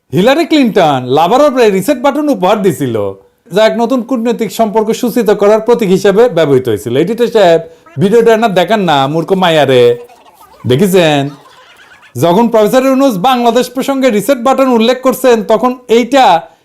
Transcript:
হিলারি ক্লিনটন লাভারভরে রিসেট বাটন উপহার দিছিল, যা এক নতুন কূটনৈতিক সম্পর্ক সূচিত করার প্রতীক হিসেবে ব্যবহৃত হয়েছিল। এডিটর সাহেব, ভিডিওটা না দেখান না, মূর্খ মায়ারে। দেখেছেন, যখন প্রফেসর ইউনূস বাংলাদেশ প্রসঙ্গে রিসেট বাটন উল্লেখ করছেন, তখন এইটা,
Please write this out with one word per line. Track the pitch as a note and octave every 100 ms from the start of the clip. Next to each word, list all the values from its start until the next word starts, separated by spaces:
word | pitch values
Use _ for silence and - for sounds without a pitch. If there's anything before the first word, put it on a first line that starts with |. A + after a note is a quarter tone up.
| _
হিলারি | C#3 G#3+ C#4 E4
ক্লিনটন | D#4 B3 G3 D#3+ C3+
লাভারভরে | B2 C#3+ F3 B3 D4 B3+ A3
রিসেট | F#3+ F#3+ C#4
বাটন | C4+ C4 D4+
উপহার | A3+ F#3 A3
দিছিল, | G3 D3 C3+ A2 G2+ G2 _ _ _
যা | F3+ A3
এক | A3
নতুন | A#3 C4
কূটনৈতিক | A3 C4 A#3 G#3+ A3
সম্পর্ক | - A3 G#3 G#3+
সূচিত | A3+ B3 A#3+ G#3
করার | G3+ G3+ A3
প্রতীক | A3 A#3+ F#3
হিসেবে | F#3 G3+ F#3+ B3
ব্যবহৃত | E3+ D3+ C3 B2
হয়েছিল। | G#2 B2 B2
এডিটর | E3 A3+ A#3+
সাহেব, | D3 F3+ E3 - - _ -
ভিডিওটা | F#3+ A#3 A3+ A3
না | A#3
দেখান | F#3 E3+ G#3+
না, | F3+ C#3+ C3+
মূর্খ | D#3 D#3+
মায়ারে। | F#3+ F3+ D#3+ C#3 B2+ A#2+ A#2+ - - - _ - - A2+
দেখেছেন, | B2+ G3 F#3 E3 C#3+ C#3 D3+ - - - - - - - A#2+
যখন | E3 F3 A#3
প্রফেসর | A3+ G#3 B3+
ইউনূস | C4 C4 C#4 G3+
বাংলাদেশ | A#3 B3 A#3+ A#3 B3
প্রসঙ্গে | C4+ B3+ C4+ C4
রিসেট | G#3 F#3+ C#4
বাটন | A#3 C4 C4+
উল্লেখ | A#3 A3+ B3+
করছেন, | C4 A#3+ C4 A3+
তখন | G3 G#3+ B3 - -
এইটা, | A3+ A#3+ C4+ A#3 E3 - _